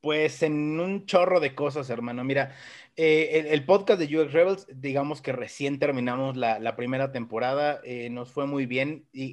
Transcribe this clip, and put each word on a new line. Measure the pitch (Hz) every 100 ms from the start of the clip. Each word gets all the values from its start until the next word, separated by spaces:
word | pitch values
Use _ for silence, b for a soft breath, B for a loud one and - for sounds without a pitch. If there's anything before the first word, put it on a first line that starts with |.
Pues | 156 151 156 151
en | 160 151 151 156
un | 180 196 196
chorro | 190 180 180
de | 143 135
cosas, | 143 139 135
hermano. | 113 120 120
Mira, | 127 135 135 B B B B
eh, | - 160 156 156
el, | 156 151
el | 151
podcast | 135 196 196 208
de | 151 151
U |
X | 151
Rebels, | 151 180 190 -
digamos | 131 139 135 143 147
que | -
recién | 127 117 - 139 139
terminamos | 143 135 123 123 135 127
la, | 120 110
la | 113 113
primera | 123 131 135
temporada, | 131 117 110 123 139 147 143
eh, | 127 123 120
nos | 123 123
fue | - 139
muy | 143
bien | 131 127 135 151 _
y, | 131 131